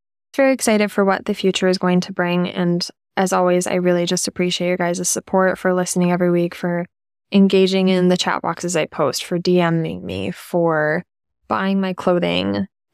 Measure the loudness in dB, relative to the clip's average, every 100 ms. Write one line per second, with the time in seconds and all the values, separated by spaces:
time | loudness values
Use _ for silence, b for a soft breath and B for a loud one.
0 | _ _ _ 0 2 2 2 2 2 2
1 | 2 0 -2 -2 0 2 0 2 2 2
2 | 0 -4 -2 0 -2 0 0 0 -4 -12
3 | _ -2 0 2 2 2 0 0 2 0
4 | 0 -2 -4 -2 -2 -2 -2 -2 -2 -2
5 | -4 -6 -2 2 2 0 0 0 0 0
6 | 2 2 2 2 0 -4 -4 -4 -6 _
7 | _ _ 0 4 4 4 2 2 2 4
8 | 4 2 0 -2 -4 -4 -4 -2 -4 -2
9 | -2 -2 -6 -4 2 2 2 0 -2 -8
10 | -8 -6 -6 -10 -6 -2 0 0 0 -2
11 | -6 _ _ _ -6 -2 0 -2 -2 -2
12 | 0 0 0 -2 -2 -4 -6 _ _